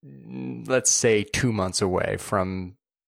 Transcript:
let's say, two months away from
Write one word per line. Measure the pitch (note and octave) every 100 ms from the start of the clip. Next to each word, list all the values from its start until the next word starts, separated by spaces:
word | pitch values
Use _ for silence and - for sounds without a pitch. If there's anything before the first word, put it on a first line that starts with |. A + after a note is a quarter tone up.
let's | - - A2+ B2+ - A#2+ A#2 B2+ -
say, | - A#2+ G#2+
two | G2+ - B2+
months | G#2+ F#2 -
away | F#2+ F2+ - G2+
from | - G2+ F#2 F#2 F#2 - _ _